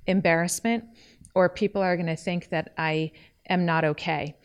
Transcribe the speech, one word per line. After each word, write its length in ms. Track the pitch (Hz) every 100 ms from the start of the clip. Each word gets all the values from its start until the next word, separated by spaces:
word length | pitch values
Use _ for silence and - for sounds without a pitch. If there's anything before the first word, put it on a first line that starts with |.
| -
embarrassment, 800 | 190 180 165 175 - 226 233 226 - - - -
or 140 | 190 180
people 320 | - 202 196
are 160 | 185 175
gonna 180 | 170
think 360 | 160 - 175 -
that 240 | 240 - -
I 360 | 160 156 160 - - _ -
am 160 | 185
not 220 | 170 160 156
okay. 500 | 147 180 156 147 -